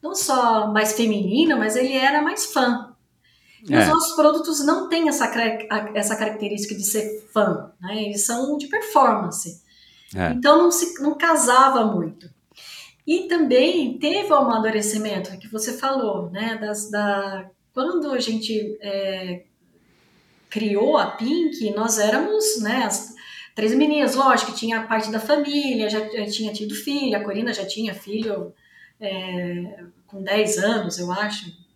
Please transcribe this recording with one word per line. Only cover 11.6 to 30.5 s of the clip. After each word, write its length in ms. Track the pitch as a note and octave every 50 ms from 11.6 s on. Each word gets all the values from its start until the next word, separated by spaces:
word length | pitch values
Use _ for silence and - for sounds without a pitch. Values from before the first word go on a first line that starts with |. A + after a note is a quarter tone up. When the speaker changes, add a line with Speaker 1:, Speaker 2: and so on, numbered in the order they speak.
| C4+ C4+ C4 B3 A3
Speaker 1:
muito. 440 | G#3+ G3 F3 E3 D#3+ - - - F3 _ _ _ _ _ - - - - - - - _ _ _
E 220 | - D#4+ F#4+ F#4 -
também 720 | F4 E4+ D#4 B3 B3+ B3+ - E4+ F#4 F4 C#4 A#3 C4 -
teve 340 | - D4 F4 G4+ G4+ - D#4
o 40 |
amadurecimento 1000 | C4+ B3 A#3+ - - G#3+ A3 A3 G#3+ G#3 G#3 G#3+ G#3+ G#3+ G#3+ G3+ F#3+ F3+ - F#3+ F#3
que 80 | -
você 280 | G#3+ G#3+ G#3+ A3 B3+ A3
falou, 540 | - - C4+ C4+ C4 A#3 G#3+ F#3+ - F3 E3+
né? 300 | F3 G3 A3 A3+ A3 G#3
Das, 300 | G#3 G#3 G#3 G#3 G#3+ -
da... 580 | G#3 G#3 G#3 G3+ G3+ G3 G3+ G3 F#3+ F#3+ F#3 - _ _ _ _ _
Quando 380 | B3+ C4 E4 F4+ E4+ D4 C#4+
a 80 | C4 B3
gente, 580 | A3+ A3+ A3 A3 - - A3 G#3+ G#3+ - G#3+ -
é, 640 | - G3+ G3 G3 G3 G3 F#3+ F#3+ F#3 F3+ F3+ F3 - _ _ _ _ _ _ _ _ _ _ _ _ _ _ _ _ _ _ _ _ _ -
criou 460 | G#3+ A3 G#3 G3+ G3+ A3 C4+ D#4 D4
a 80 | -
Pink, 640 | - - - A3+ B3 D4+ F4 E4+ D4+ - - A3 G#3
nós 280 | G3+ G#3 A3 A3+ A3 G#3+
éramos, 640 | G#3 G#3+ A3+ - D#4+ G#4 G#4+ G#4+ G#4+ G#4+ G#4+ B3
né, 240 | G#3+ G#3 A#3+ C4 A#3
as 300 | G#3 G3 - - - - - - - - - - - _
três 200 | - G#3 A3 A#3+
meninas, 400 | C4+ D4+ D4+ D4+ D4 C#4 A3+ -
lógico, 380 | B3+ C#4 C4 A#3+ A3+ - - A3
tinha 280 | - A3+ A3+ A3+ A3
a 60 | -
parte 240 | - A#3 A3 G#3+ G#3+
da 80 | G#3+ A3
família, 680 | - - D4 D4 C#4+ C#4+ C#4+ C#4+ C#4+ C4+ B3 A3 G#3+ G#3
já, 120 | G#3+ G#3+
já 260 | G#3+ - - A3+ G#3
tinha 260 | G#3 - - A3 G#3 G#3+
tido 220 | G#3 G#3+ G#3 G#3
filho, 420 | - - D4 C#4 C#4+ C#4 B3 G#3
a 80 | G3+ G#3
Corina 300 | G#3 G3 G#3 A#3 A#3+ A3
já 100 | - -
tinha 300 | - - G#3+ A3+ G#3+ F#3
filho, 580 | - - G3 G3+ G#3+ A3 A3 G3+ F#3+ - F2 - _ _ _ _ - - - _ _ G#3+
é, 840 | G3+ F#3+ F#3+ F#3 F#3 F3+ F3+ F3+ F3 F3 F3 F3 G#3 - - - - _ _ _
com 160 | _ - G3 G3
dez 360 | F#3+ G3 G#3+ G#3+ F3